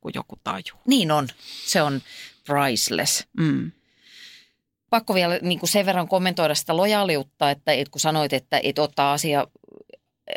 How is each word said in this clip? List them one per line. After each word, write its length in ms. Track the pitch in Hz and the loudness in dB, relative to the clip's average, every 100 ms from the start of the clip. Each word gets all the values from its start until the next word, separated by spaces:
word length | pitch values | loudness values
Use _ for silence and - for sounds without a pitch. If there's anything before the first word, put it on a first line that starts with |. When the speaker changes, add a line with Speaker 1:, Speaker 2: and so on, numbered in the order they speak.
Speaker 1:
kun 120 | - | -12
joku 220 | - - - | -10 -12 -12
tajuu. 340 | - 190 - - - | -10 -10 -10 -8 0
Speaker 2:
Niin 240 | 269 165 | 2 4
on. 180 | 151 131 - - - - | 0 -2 -8 -18 -12 -2
Se 160 | 185 | 0
on 180 | 147 139 - - - _ - | 2 -2 -8 -20 -20 _ -2
priceless. 800 | 143 139 196 - 80 - - - - | 2 2 0 0 0 0 -2 -6 -2
Speaker 1:
Mm. 320 | 160 135 165 - _ _ _ - - - _ _ _ _ - | 0 0 -4 -12 _ _ _ -20 -20 -20 _ _ _ _ -2
Speaker 2:
Pakko 240 | 233 226 | 0 2
vielä 240 | 185 175 175 | 2 2 0
niin 160 | 175 180 | -2 -2
kuin 120 | 170 | 0
sen 160 | 208 190 | 2 2
verran 220 | 180 170 | 0 0
kommentoida 460 | 190 185 180 156 | 0 0 0 0
sitä 220 | 147 - 165 | 0 0 0
lojaaliutta, 760 | 202 208 190 151 139 - 147 | 2 2 2 0 -4 -2 0
että, 220 | 143 - | 0 0
että 180 | 135 139 | 0 -2
kun 100 | 147 | -2
sanoit, 320 | 156 156 143 | 0 0 0
että 280 | 135 - 147 | -2 -2 -2
et 160 | - 139 | 0 0
ottaa 340 | 147 - 139 | -2 0 0
asia, 340 | 147 160 143 - _ - - - - _ _ - | 0 0 0 0 _ -20 -20 -20 -20 _ _ -12